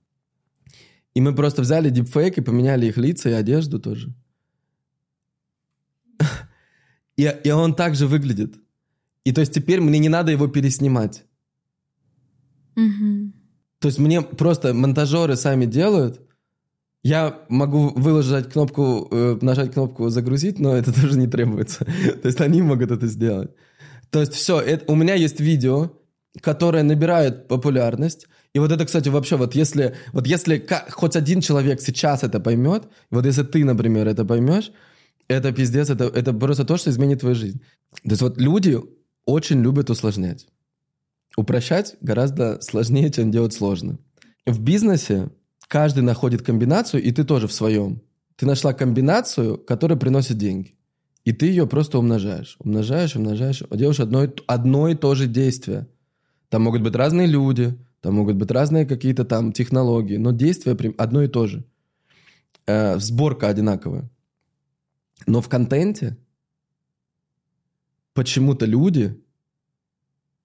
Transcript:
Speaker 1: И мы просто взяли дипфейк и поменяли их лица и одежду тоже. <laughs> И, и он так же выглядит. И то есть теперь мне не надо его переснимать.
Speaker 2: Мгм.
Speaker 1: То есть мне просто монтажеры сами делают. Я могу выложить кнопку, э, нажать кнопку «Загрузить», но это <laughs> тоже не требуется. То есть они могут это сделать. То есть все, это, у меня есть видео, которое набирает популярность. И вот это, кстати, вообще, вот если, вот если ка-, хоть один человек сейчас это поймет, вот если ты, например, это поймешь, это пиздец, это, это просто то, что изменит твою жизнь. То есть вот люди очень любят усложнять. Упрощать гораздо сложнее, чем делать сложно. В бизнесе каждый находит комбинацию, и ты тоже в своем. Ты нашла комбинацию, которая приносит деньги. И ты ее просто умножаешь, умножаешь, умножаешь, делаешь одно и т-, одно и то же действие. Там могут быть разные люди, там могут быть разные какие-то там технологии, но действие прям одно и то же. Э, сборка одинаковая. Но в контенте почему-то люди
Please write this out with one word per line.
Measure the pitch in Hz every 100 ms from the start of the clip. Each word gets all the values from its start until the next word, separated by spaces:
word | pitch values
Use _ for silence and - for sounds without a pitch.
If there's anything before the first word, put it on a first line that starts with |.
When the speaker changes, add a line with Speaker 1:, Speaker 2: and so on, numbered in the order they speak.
| _ _ _ _ _ _ - - _ _ _ 127
Speaker 1:
И |
мы | 135 135
просто | 147 147
взяли | 123 160 156
дипфейк | 123 120 151 175 185
и |
поменяли | 123 120 131 131 117
их | 120
лица | 127 170 120
и |
одежду | 113 107 151 151 127
тоже. | - 110 117 - _ _ _ _ _ _ _ _ _ _ _ _ _ _ _ _ _ _ 240 226
<laughs> | 151 - - _ _ _ _ _ _ -
И, | 147 143
и | 147
он | 151 165 156
так | 170 143
же | 143
выглядит. | 151 139 101 107 - _ _ _ _ _ _
И | 131
то | 123
есть | 156
теперь | - 156 185
мне | 156 151
не | 156
надо | 165 165
его | 147 143
переснимать. | 143 135 127 143 127 104 - _ _ _ _ _ _ _ _ _ _ _ _ _ _ _ -
Speaker 2:
Мгм. | 220 202 208 202 208 - _ _ _ _
Speaker 1:
То | 147
есть | 131
мне | 151 170
просто | - - 156 165 131
монтажеры | 120 139 135 147 165 165 127
сами | 147 135 120
делают. | 120 196 196 123 - _ _ _ _ _ _ _ _
Я | 131 156 156 151 -
могу | 123 143 147 143 123
выложить | 147 156 131 139 123
кнопку, | 151 147 - 135 117 -
э, | 117 120 113
нажать | 127 127 131
кнопку | 135 127 127 117
«Загрузить», | 117 123 139 180 196
но | 139 127
это | 123
<laughs> | 117
тоже | 131 135
не | 127
требуется. | 123 117 107 107 - - 175 185 -
То | 127
есть | 127
они | 147 160
могут | 165 127 120
это | 117 117
сделать. | 107 113 98 95 _ _ _ - - _
То | 156
есть | 147
все, | - - 165
это, | 120 160 -
у | 151
меня | 165 190
есть | 156 -
видео, | 151 156 127 139 165 - _ _ _ -
которое | - 151 170 165
набирает | 147 151 165 170 139 123 -
популярность. | 123 139 131 117 113 160 - - _ _
И | 143
вот | 151
это, | 165 170
кстати, | 165 139
вообще, | 143 131 151
вот | 123 139
если, | 151 147 127 - -
вот | - 120
если | 175 - 156
ка-, | - 170 -
хоть | - 170 165
один | 143 185
человек | 147 143 135 131
сейчас | - 127 156 135
это | 120 104
поймет, | 113 117 135 214 220 _ _
вот | 120 131
если | 131
ты, | 135 165
например, | 143 117 113 110 107
это | 104 104
поймешь, | 117 127 185 214 - _ _ _ _ -
это | 131 135
пиздец, | 123 127 131 143
это, | 120 123
это | - 123
просто | 110 135 143 139
то, | 165
что | -
изменит | 120 139 131
твою | 123 120
жизнь. | 104 123 - _ _ -
То | -
есть | 104
вот | 123 123
люди | 131 196 185 117 - _ _ _ -
очень | 151 - 135
любят | 120 143 135
усложнять. | 113 110 101 90 78 - _ _ _ _ _ _ _ _ -
Упрощать | 104 123 120 175 208 -
гораздо | - 110 139 139 117 -
сложнее, | - 107 117 135 147
чем | 131 110
делать | 113 117
сложно. | - 101 92 - - _ _ _ _ -
В | 113
бизнесе | 113 202 214 170 - 98 95 - _ _ -
каждый | 147 151 135
находит | 123 113 127 120
комбинацию, | - 113 120 180 240 139
и | 120
ты | 123
тоже | 147 139 107
в |
своем. | - 110 107 101 113 - _ _ -
Ты | 143
нашла | 135 147
комбинацию, | 123 127 120 135 214 240 - 113 110
которая | - 120 160 156
приносит | 131 139 123 110
деньги. | 101 95 95 _ _ _ _ _ -
И |
ты | 107 160
ее | 180 123
просто | 147 151 127
умножаешь, | 120 113 98 85 - -
умножаешь, | - 107 107 151 170 127
умножаешь, | 107 107 131 131 -
делаешь | 107 139 143
одно | 110 127
и | 139
т-, | - -
одно | 123 123 139 156
и | 160
то | 139 139
же | 131
действие. | 117 135 127 - 98 - _ _ _ _ _ _
Там | 113
могут | 113 117
быть | 110 113
разные | 139 170 180
люди, | 143 135 123 120 123 - _
там | 92 101
могут | 104 98
быть | 107
разные | 123 147 160 143
какие-то | 127 135 127 117
там | 113 113
технологии, | 107 120 131 127 117 101 104
но | 117
действие | 120 147 180 - -
прям | 113 -
одно | 113 139
и | 143
то | 123 110
же. | 98 - _ _ _ _ _ _ _ _ _ -
Э, | 107 107 92
сборка | 107 120 151 123 104
одинаковая. | 101 107 95 - 92 123 _ _ _ _ _ _ _ _ _ _ - -
Но | 113
в | -
контенте | 123 120 135 190 208 117 - _ _ _ _ _ _ _ _ _ _ _ _ _ _ _ _ _ _ _
почему-то | - 123 135 139 131 110
люди | 117 180 160 101 107 _ _ _ _ _ _ _ _ _ _ _ _